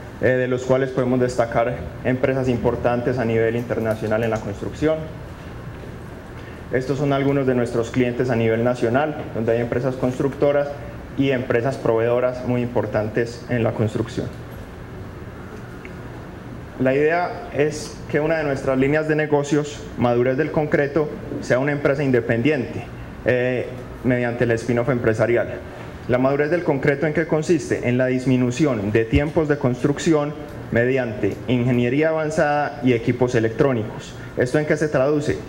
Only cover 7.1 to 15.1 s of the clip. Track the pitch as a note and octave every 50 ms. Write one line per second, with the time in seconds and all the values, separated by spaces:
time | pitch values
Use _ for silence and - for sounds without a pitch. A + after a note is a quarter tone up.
7.1 | C#3 C#3 C#3 C#3 C#3 C#3+ C3+ B2+ B2+ A#2+ A#2+ A2+ A#2+ A#2+ A#2 A#2 - B2+ B2 A#2+
8.1 | A#2+ - C3 B2 B2 A#2 A2+ A2+ A2+ A2+ A#2 B2 B2 B2 A#2+ A2+ A#2+ C3 D3+ D#3
9.1 | D3 - - - - G#2+ A2+ A2+ A2+ A#2 A#2+ A#2+ - B2 C3 C3+ B2+ B2+ - B2+
10.1 | B2 - D3+ C#3 B2+ - D3+ C#3+ C#3+ C#3+ C#3+ C#3+ - - - - - - - -
11.1 | - C3 C#3 C#3 C3+ B2 B2 - A#2+ A#2 A2+ C3+ C3 - - A#2 A2+ A2+ A2+ A#2+
12.1 | A#2+ B2 B2+ B2+ B2+ - - A#2+ B2 B2 A#2+ A#2 - A2 G2+ - - A2 G#2+ A2
13.1 | - B2+ A#2 A#2 - - - - B2+ A#2+ A2 A2+ A2 - A2+ G#2+ - A2+ A2 -
14.1 | - - - - - - - - - - - - - - - - - - - -